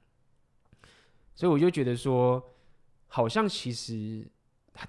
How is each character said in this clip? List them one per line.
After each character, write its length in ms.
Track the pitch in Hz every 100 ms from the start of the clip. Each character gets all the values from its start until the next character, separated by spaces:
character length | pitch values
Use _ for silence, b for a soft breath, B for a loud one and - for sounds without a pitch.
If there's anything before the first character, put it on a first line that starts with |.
| _ _ _ _ _ _ _ b b b b b b -
所 120 | 180
以 40 |
我 80 | 143
就 100 | 175
觉 140 | 156
得 120 | 123 120
说， 480 | 139 127 123 127 b b b b b _ _
好 240 | - 113
像 180 | 214 208
其 240 | - 127
实， 560 | 117 - 113 107 110 - _ _ _ _ -